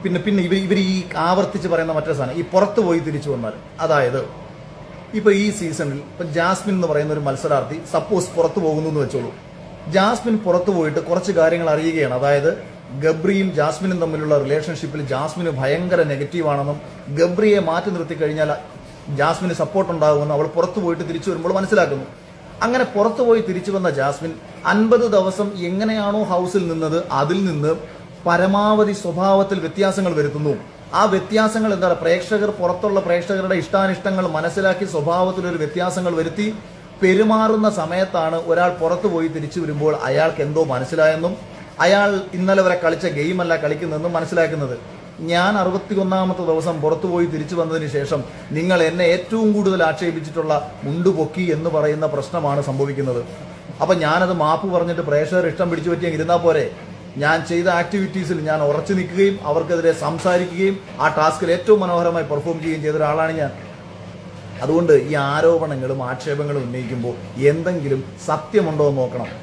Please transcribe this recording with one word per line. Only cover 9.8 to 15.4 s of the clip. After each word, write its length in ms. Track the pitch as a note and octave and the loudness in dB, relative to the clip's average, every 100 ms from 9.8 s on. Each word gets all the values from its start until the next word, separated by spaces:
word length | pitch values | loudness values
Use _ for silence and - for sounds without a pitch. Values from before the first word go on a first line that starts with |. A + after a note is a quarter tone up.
| - | -2
ജാസ്മിൻ 500 | F3+ G3 A#3 A#3 G#3+ | 2 2 2 0 0
പുറത്ത് 340 | F#3+ F3 F3+ | 2 2 4
പോയിട്ട് 280 | F3+ D#3 D3+ | 2 2 0
കുറച്ച് 320 | D#3+ F3 F3+ | 0 -2 2
കാര്യങ്ങൾ 380 | E3+ D#3+ E3+ E3 | 4 4 4 2
അറിയുകയാണ്. 440 | D3+ D#3+ D#3+ C3+ | 2 2 2 0
അതായത് 500 | B2 C#3 C#3+ D3+ G3+ - - - C3 | 2 2 4 2 -2 -10 -18 -14 -2
ഗബ്രിയും 500 | D#3 D#3+ F#3 G3 F#3+ | 0 2 2 2 2
ജാസ്മിനും 460 | D3+ D3 D#3 F#3+ F3+ | 2 0 0 -2 0
തമ്മിലുള്ള 360 | E3 D#3 D3+ D3 | -2 -2 2 2
റിലേഷൻഷിപ്പിൽ 680 | C3+ D3+ D3+ E3 D3+ D3+ C3+ | 2 0 -2 -6 -6 -6 -4
ജാസ്മിന് 440 | C3 D#3 E3+ | -4 -4 -4